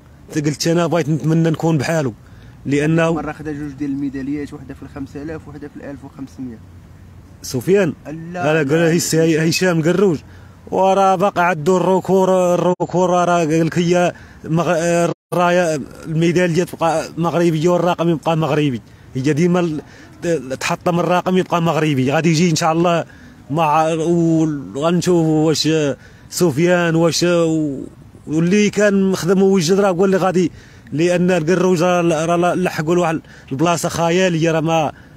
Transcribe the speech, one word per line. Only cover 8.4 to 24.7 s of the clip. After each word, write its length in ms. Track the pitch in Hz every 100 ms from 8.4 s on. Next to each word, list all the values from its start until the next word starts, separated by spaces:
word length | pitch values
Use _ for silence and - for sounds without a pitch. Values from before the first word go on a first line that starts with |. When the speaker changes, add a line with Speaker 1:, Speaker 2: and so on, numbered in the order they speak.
| 151
Speaker 1:
لا، 80 | 160
Speaker 2:
لا، 80 | 135
Speaker 1:
قال 100 | 160
هي 100 | 165
Speaker 2:
لا. 60 | 165
Speaker 1:
السي 220 | - 160
هي-، 300 | 165 156 165
هشام 340 | 151 185 165
قروج، 360 | 160 180 202 143 - - - - -
وراه 440 | 185 190 190 190
باقي 340 | 180 196 170 175
عنده 280 | 170 151 185
الركور، 760 | 175 185 - 190 185 185 180
الركور 560 | 175 175 180 165 175 180
راه 280 | 180 175 175
قال 280 | 156 165 165
لك 120 | 175
هي 340 | 170 175 170 - - -
مغ-، 680 | - 160 156 165 170 170 170 - -
الرايه، 460 | 165 175 175 170 151 - - -
الميداليه 580 | 156 170 165 180 165
تبقى 440 | 170 127 165 156 - 147
مغربيه 500 | 170 156 175 156 175
والرقم 400 | 175 175 170 170
يبقى 280 | 156 - 160
مغربي، 440 | 151 151 147 113 - - -
هي 180 | 131 135
ديما 280 | 143 180 180
ال-، 200 | 170 151 - - - - 170 160 127 131
تحطم 400 | - 175 180 175
الرقم 360 | 165 180 185 185
يبقى 260 | - 170
مغربي. 500 | 165 151 156 135 127
غادي 180 | 151 165
يجي 200 | 156 180
ان 60 | 156
شاء 160 | 170
الله 320 | 165 175 165 - - - - -
مع، 380 | 156 151 156 160
و-، 600 | 160 160 170 165 160 160 147 95